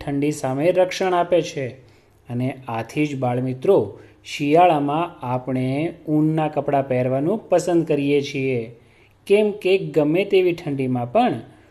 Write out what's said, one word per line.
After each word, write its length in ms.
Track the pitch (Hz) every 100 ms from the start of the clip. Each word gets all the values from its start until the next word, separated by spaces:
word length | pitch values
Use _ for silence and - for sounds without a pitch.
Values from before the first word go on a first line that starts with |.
| -
ઠંડી 260 | 143 147
સામે 400 | 147 131 135 165
રક્ષણ 420 | 180 180 - 190
આપે 280 | 175 175 175
છે. 260 | 160 151 123 - - _ _ _ -
અને 320 | 123 131 123 123
આથી 400 | 113 113 151 151
જ 120 | 135
બાળ 220 | 127 127
મિત્રો, 580 | 131 127 185 180 101 - - _ -
શિયાળામાં 1000 | - 143 160 180 151 143 151 170 - 123
આપણે 680 | 127 127 127 131 135 165 170 -
ઊનના 400 | 151 156 156 156
કપડાં 400 | 151 143 139 135
પહેરવાનું 640 | 127 127 131 156 220 -
પસંદ 380 | 175 185 170 160
કરીએ 340 | 143 143 143
છીએ, 540 | 139 139 131 123 113 - _ _ _ _ -
કેમ 240 | 202 214
કે 260 | 196 185 190
ગમે 480 | 160 151 147 175 202
તેવી 280 | 190 180
ઠંડીમાં 580 | 165 151 139 131 127 120
પણ 300 | 214 240 123 - - _